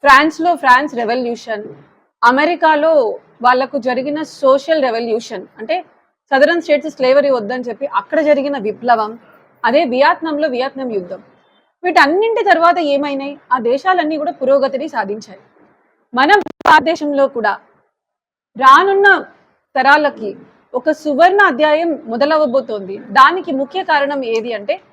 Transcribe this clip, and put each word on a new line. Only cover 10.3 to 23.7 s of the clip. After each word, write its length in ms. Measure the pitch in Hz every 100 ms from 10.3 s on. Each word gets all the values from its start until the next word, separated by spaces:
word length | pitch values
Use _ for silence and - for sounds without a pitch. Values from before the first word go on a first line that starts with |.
| 294 302
వియత్నాం 440 | 247 269 269 262
యుద్ధం. 320 | 214 180 190 - _ _ _ _ _
వీటన్నింటి 600 | 349 320 285 349 453 453
తర్వాత 360 | 403 330 330 359
ఏమైనాయి? 580 | 311 285 294 277 277 285 _
ఆ 60 | 262
దేశాలన్నీ 580 | 226 269 381 370 311 311
కూడా 140 | 302
పురోగతిని 560 | - 254 277 262 262 302
సాధించాయి. 520 | 269 202 214 208 190 _ _ _ _ _ _ _
మన 140 | 240 277 403
భారతదేశంలో 880 | - - - 311 311 330 294 277 269
కూడా 300 | 262 214 196 _ _ _ _ _ _ _ _ _ -
రానున్న 680 | 202 277 381 392 403 359 - _ _ _ _ -
తరాలకి 600 | 262 302 294 - 214 - - _ _
ఒక 180 | 247 254
సువర్ణ 460 | 302 302 277 349 392
అధ్యాయం 580 | 392 247 302 302 339 285 226
మొదలవబోతోంది. 920 | 233 285 311 302 254 233 214 190 202
దానికి 540 | 240 202 269 349 349
ముఖ్య 320 | 262 269